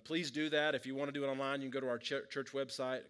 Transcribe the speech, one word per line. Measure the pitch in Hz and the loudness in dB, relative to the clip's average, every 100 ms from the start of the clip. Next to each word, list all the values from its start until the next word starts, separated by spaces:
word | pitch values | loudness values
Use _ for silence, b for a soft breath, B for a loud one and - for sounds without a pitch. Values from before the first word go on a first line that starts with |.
| - | -2
please | 165 160 | -2 0
do | 139 156 | 0 2
that. | 151 151 135 | 4 4 2
If | 131 | 0
you | 135 | -2
want | 143 | -2
to | 143 | 0
do | 139 | 0
it | |
online, | 135 135 139 | 0 0 0
you | 135 | -2
can | 135 | 0
go | 131 | 0
to | |
our | 120 | 0
ch-, | - 139 - | 0 -2 -2
church | 139 131 | -4 -2
website, | 135 131 - 127 127 - | -2 -2 0 0 0 -4